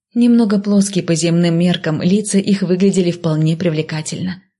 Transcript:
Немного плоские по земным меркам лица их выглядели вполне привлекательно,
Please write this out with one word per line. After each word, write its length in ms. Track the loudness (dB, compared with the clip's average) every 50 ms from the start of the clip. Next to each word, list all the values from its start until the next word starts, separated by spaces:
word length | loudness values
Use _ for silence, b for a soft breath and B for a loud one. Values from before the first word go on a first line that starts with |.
| _ _ _
Немного 460 | 0 2 4 4 4 4 2 0 0
плоские 440 | 0 2 2 2 2 2 -2 -4 -2
по 120 | 0 -2
земным 420 | 0 0 0 2 2 2 2 2
меркам 440 | 2 2 0 0 -2 -4 -4 -4 -2
лица 380 | 0 0 0 0 0 0 -2 0
их 240 | 0 0 0 0 0
выглядели 480 | -2 0 2 2 2 2 2 0 0
вполне 440 | -2 -4 -4 -2 0 0 0 0 0
привлекательно, 880 | 0 -2 -2 -2 -2 -4 -4 -6 -8 -8 -8 -10 -8 -8 -8 -8 -10 _ _ _ _